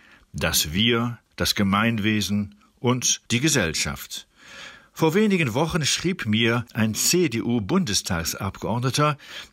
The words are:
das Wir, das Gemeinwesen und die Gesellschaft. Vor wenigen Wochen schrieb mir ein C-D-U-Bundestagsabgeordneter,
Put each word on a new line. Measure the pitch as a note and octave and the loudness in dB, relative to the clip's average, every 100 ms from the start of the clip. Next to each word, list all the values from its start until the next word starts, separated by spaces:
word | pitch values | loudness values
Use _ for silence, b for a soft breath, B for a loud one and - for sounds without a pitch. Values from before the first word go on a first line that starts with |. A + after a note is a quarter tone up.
| B B B | B B B
das | - E2 - D#2 | -4 -2 0 0
Wir, | F2+ A2+ A#2 A#2+ A#2 _ | 2 2 2 0 -6 _
das | - F2 | -4 -2
Gemeinwesen | - G2 G2+ A2+ A2+ G#2 G#2+ G2 G#2 G2+ - _ _ | 0 2 2 2 0 0 0 0 -2 -4 -8 _ _
und | B2 B2 - - - | 0 0 0 -4 -2
die | A#2+ | 0
Gesellschaft. | D#3 D3 E2+ D#2 - C#2 - - - B B B B B B | 2 2 0 -2 -4 -6 -10 -14 -16 B B B B B B
Vor | - D#3+ | -2 2
wenigen | F3+ A3 F#3+ C#3 | 4 4 4 2
Wochen | A2 D#3+ E3+ C3+ | 0 0 0 0
schrieb | - E3+ F#3 G#2+ | -2 -2 -2 0
mir | G#2+ A#2 A#2+ A#2+ | 2 2 2 -2
ein | A2+ A2 | -2 0
C-D-U-Bundestagsabgeordneter, | G#2 - F3 D#3+ A2+ A#2 A#2+ F#2+ F#3 C#3+ F#2+ - E2+ D#2+ - G2+ - F2 A#2 C3 C3 D3+ C#3+ B B B | 0 0 2 2 0 0 0 0 0 2 -2 -2 -2 -2 -6 -6 -6 -4 -2 -2 2 0 0 B B B